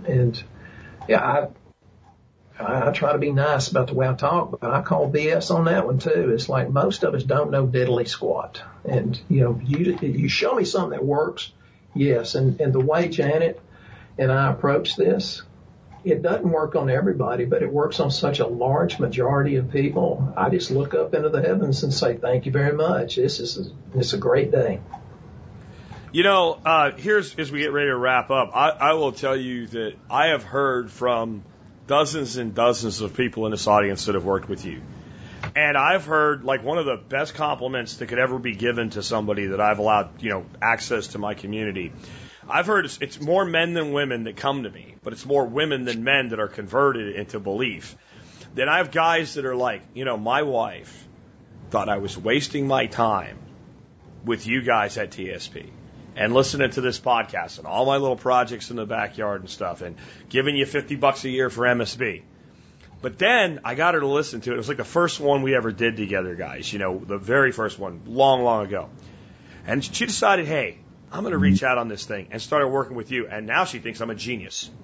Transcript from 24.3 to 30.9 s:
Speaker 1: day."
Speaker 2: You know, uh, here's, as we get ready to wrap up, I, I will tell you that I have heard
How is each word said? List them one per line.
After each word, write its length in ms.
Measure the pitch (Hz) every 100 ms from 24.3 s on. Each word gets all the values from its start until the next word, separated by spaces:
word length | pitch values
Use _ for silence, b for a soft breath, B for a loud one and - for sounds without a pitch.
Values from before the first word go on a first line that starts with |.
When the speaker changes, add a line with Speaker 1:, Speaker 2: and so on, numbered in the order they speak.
| 131 -
Speaker 1:
day." 300 | 135 113 92 - - - - - - - - B B B B B
Speaker 2:
You 120 | 160
know, 360 | 190 196 170 - 160
uh, 260 | 160 143
here's, 420 | 127 185 214 156 -
as 120 | 143
we 60 | 143
get 120 | 147
ready 160 | 143 143
to 80 | 123
wrap 340 | 127 127 120
up, 200 | 135 113
I, 160 | 110 151
I 240 | 156 143 160
will 180 | 143
tell 240 | 110 139 135
you 300 | 127 123 113
that 260 | 113 107 - -
I 180 | 123 160
have 160 | 143
heard 480 | 98 131 139 123 113